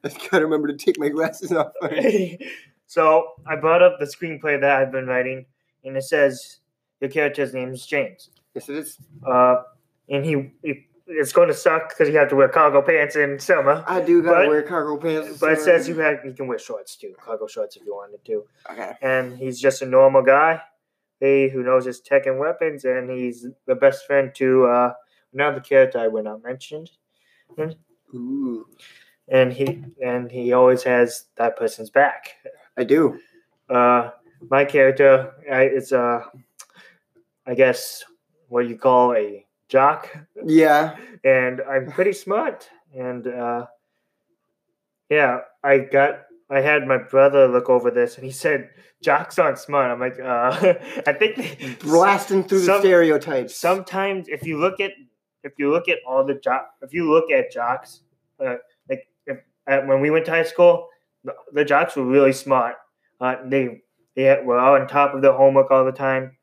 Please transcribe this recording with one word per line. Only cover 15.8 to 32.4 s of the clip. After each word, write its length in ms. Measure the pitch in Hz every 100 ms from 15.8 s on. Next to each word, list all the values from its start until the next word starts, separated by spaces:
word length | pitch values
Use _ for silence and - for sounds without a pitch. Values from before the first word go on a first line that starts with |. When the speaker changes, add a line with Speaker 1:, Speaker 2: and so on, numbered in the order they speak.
| 165
Speaker 2:
you 100 | 160
have, 200 | 156 143 135
you 80 |
can 140 | 127 131
wear 120 | 113
shorts 380 | - 107 95 -
too, 180 | 104 92
cargo 300 | 113 110 107
shorts 300 | 113 104 -
if 80 | 104
you 100 | 101
wanted 280 | 101 104 -
to. 180 | 107 104 _ -
Speaker 1:
Okay. 240 | 113 95 -
Speaker 2:
And 360 | 135 131 127 123
he's 220 | 131 123
just 200 | 135 135
a 40 | 131
normal 360 | 131 135 135
guy, 400 | 127 139 156 160 - _ _ _ _ _
he 260 | 135 139 135
who 160 | 135
knows 220 | 123 131 127
his 160 | 123
tech 240 | _ 139 135
and 120 | 131
weapons, 440 | 151 131 160 143
and 260 | 131 127 123
he's 380 | 127 123 120 120 - -
the 80 | 127
best 300 | 139 135 -
friend 300 | 143 135 -
to, 300 | 131 131 127
uh, 280 | 123 123 123 _ _ _
another 280 | 131 147 135
character 360 | - 135 131 123
I 120 | 113
will 140 | 110
not 200 | 107 110
mention. 440 | 117 131 - 151 165 _ _ _ _ _ _ - 156 160 _ _ _
Speaker 1:
Ooh. 520 | 127 120 139 131 117 - _ - _ _ _ _
Speaker 2:
And 240 | 131 127
he, 280 | 123 135 117 - _
and 260 | 127 123 120
he 220 | 123 123
always 320 | 127 127 127
has 440 | 127 123 120 - _ -
that 180 | 120 -
person's 320 | 117 - 110
back. 460 | 131 139 - - -